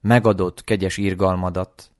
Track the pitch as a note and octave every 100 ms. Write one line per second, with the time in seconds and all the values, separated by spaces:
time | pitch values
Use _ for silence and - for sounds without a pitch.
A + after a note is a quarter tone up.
0 | G#2+ A#2+ A2 G2 F#2 - - G#2+ F#2 F#2
1 | G2+ F#2 F#2+ F#2 F2+ F2 F#2 _ - _